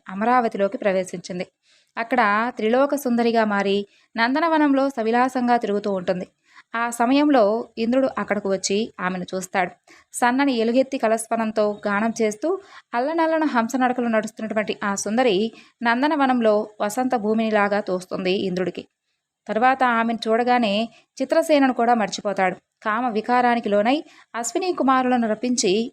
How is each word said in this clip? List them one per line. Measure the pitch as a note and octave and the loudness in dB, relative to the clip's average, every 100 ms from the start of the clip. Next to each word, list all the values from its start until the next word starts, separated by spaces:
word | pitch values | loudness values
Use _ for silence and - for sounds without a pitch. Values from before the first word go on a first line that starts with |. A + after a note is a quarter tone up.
| - | -10
అమరావతిలోకి | F#3+ A3+ B3+ A3+ G#3 G3 B3+ | -4 0 2 2 0 -2 -2
ప్రవేశించింది. | G#3 F#3 F#3 F3+ - F3+ F3+ _ _ _ _ - | -2 0 -2 -8 -10 -10 -10 _ _ _ _ -8
అక్కడ | A3+ B3+ G#3 G#3 A#3+ A#3+ | -2 0 2 2 -2 -2
త్రిలోక | A3 B3 C#4+ C#4+ | 0 2 2 0
సుందరిగా | C4 A#3 A#3 A3+ G#3+ | -2 0 2 2 0
మారి | G3+ G3 G3 G3+ _ _ A3 | 0 0 -2 -4 _ _ -4
నందనవనంలో | A#3 C#4 E4 D#4 D4 C4+ C4+ | 0 0 2 2 2 2 0
సవిలాసంగా | B3+ A3 A#3+ C4 B3+ A#3+ A#3+ | -2 0 2 0 0 0 0
తిరుగుతూ | A3 G3+ G#3 | 0 -2 -2
ఉంటుంది. | F#3+ F3+ F3+ F#3+ _ _ - - A3+ | -4 -2 -4 -6 _ _ -20 -10 -6
ఆ | A#3 | -4
సమయంలో | A#3 A#3+ C#4 D4+ C4+ G3+ A3+ - - | 0 2 4 4 4 4 2 -4 -4
ఇంద్రుడు | A3+ C4 C4 - | 0 2 0 -2
అక్కడకు | G3+ G#3+ G3+ | -4 -2 -2
వచ్చి | F#3+ - G3+ A3+ - | -2 0 -2 -2 -4
ఆమెను | F#3 F#3 F3 F#3+ | -6 -6 -6 -8
చూస్తాడు. | F#3 G3 F3+ - _ - _ | -4 -2 -2 -6 _ -20 _
సన్నని | - B3 B3+ C#4+ | -2 0 2 2
ఎలుగెత్తి | A#3+ A3+ B3 C4 C4+ | 2 2 2 0 0
కలస్వనంతో | A3 A3+ - A3+ A3 A3 G#3 G#3 G#3+ | 0 0 -2 -4 -2 0 0 -2 -2
గానం | G3+ A3+ A3+ | -2 -2 0
చేస్తూ | A3 G#3+ D#4 F#4+ - - - | -2 -2 -4 -4 -8 -20 -8
అల్లనల్లన | A#3+ C4+ E4 D#4+ D#4+ | -4 -2 0 0 0
హంస | D4+ A#3+ A3+ B3+ | 0 0 -2 0
నడకలు | B3+ B3 A#3 | 0 0 0
నడుస్తున్నటువంటి | A3 G#3+ - G#3+ G#3+ G#3 - | 0 -2 -6 -6 -4 -4 -4
ఆ | G#3 G3 | -4 -4
సుందరి | G#3 A3+ B3+ F#3 A3+ - - - | -2 0 2 2 -2 -6 -20 -6
నందనవనంలో | A#3 A#3+ D4 D#4+ C4+ B3+ A3 G#3 G#3+ - | -2 0 0 2 2 2 2 2 0 -4
వసంత | G#3 B3+ B3+ B3+ | -4 -2 -2 0
భూమినిలాగా | G#3 A3 A3 G#3+ G3+ G3+ | 0 0 0 2 2 0
తోస్తుంది | G#3 F#3 - - F#3 | -2 -4 -4 -6 -2
ఇంద్రుడికి. | F#3+ F#3+ F3+ F3+ - - _ _ _ _ _ - | -2 -2 -2 -4 -6 -14 _ _ _ _ _ -6
తర్వాత | G#3 B3+ C4 | 0 2 2
ఆమెను | B3+ A3+ A3+ A3 A3+ | 2 2 0 -2 0
చూడగానే | A3+ B3 B3 A3 G3+ A3+ - _ - | 0 2 2 2 0 -2 -8 _ -6
చిత్రసేనను | C4+ D#4+ D#4+ D4 C4+ | 0 0 4 4 4
కూడా | B3 A#3 | 2 2
మర్చిపోతాడు. | A#3+ G3 - G3+ G3 F#3 F3 _ _ | 2 0 -4 -4 0 0 -2 _ _
కామ | A3 G#3+ B3+ | -4 -2 -2
వికారానికి | G#3+ A3 B3 B3 A#3+ A3 | -4 0 2 2 2 0
లోనై | G3+ G#3+ D4 - - _ A3+ | 2 2 0 -4 -18 _ -10
అశ్విని | A#3 F4 F#4 | -4 -4 -2
కుమారులను | F4 C4+ C4 B3 B3 A3+ | 0 2 2 2 0 0
రప్పించి | A3 B3 A#3+ G#3 G3+ A#3 | -2 -2 0 2 2 -2